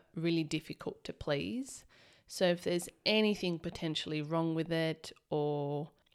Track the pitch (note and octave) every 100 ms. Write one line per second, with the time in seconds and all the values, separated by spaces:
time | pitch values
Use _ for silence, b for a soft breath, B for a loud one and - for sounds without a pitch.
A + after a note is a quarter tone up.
0 | - - E3 E3 D3+ D#3 - - - -
1 | - - - C#3+ F3 A#3 C4+ - b b
2 | b b - - F3+ F3 F3+ F3 F3 -
3 | - G#3+ G#3+ G3+ F3+ E3+ E3+ - E3 D#3
4 | - D#3 D3 E3 E3 D#3+ E3 E3 D#3+ D#3+
5 | - - - D3+ D3 D3 C#3+ C#3+ D#3 _
6 | _